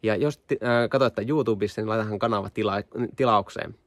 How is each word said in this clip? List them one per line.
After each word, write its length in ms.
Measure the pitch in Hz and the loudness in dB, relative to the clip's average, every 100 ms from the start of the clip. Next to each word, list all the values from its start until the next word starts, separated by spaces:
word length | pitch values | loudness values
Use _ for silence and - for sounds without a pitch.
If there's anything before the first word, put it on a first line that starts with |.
Ja 120 | 110 104 | 0 0
jos 220 | 147 - | 0 -2
ti-, 220 | _ 135 | _ -2
äh, 260 | 120 120 117 | 2 2 2
katsoit 260 | 131 127 - | 4 2 2
tän 140 | 110 | -2
YouTubessa, 520 | 151 117 107 104 - | 0 2 0 -2 -4
niin 80 | 110 | -2
laitahan 300 | 110 107 104 | -2 -2 -2
kanava 300 | 117 107 98 | 0 -2 -4
tila-, 580 | - 104 98 104 - 120 - | -4 -2 -2 -4 -4 -6 0
tilaukseen. 600 | 127 107 98 - - 107 | 2 2 0 -8 -10 -12